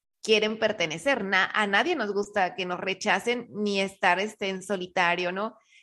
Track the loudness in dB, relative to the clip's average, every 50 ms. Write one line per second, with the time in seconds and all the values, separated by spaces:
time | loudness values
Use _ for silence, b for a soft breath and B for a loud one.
0 | _ _ _ _ 0 2 4 4 4 2 0 0 0 0 0 0 -2 -2 -2 -2
1 | 0 0 0 0 0 2 2 2 2 2 2 0 0 2 4 2 2 2 0 -2
2 | -2 -2 -2 -2 -4 -2 0 -2 -2 -2 -2 -6 -6 -6 -6 -6 -4 -4 -4 -4
3 | 0 0 0 2 2 0 -2 -4 -4 -10 -8 -4 -2 -2 0 0 -2 -2 -4 0
4 | 2 2 4 4 0 -4 -6 -6 -6 -6 -6 -6 -6 -6 -6 -6 -6 -4 -2 0
5 | 2 2 2 0 -2 -4 -4 -4 -6 -6 -8 b b b b b